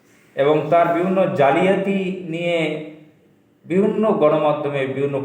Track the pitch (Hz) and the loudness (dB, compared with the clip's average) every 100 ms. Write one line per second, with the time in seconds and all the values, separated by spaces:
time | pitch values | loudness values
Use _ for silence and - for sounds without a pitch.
0 | _ _ _ 139 143 151 151 170 170 170 | _ _ _ -2 2 2 2 2 2 0
1 | 185 190 170 139 135 165 185 190 196 196 | 0 0 0 2 2 4 2 0 0 -2
2 | 180 - 160 165 175 165 151 151 - - | -4 -8 -8 -6 -2 -2 -2 -4 -10 -18
3 | - _ _ _ _ _ - 180 214 202 | -20 _ _ _ _ _ -2 0 0 0
4 | 220 147 151 156 151 147 143 139 131 131 | 0 2 2 2 0 -2 -4 -4 -4 -2
5 | 139 139 | -4 -2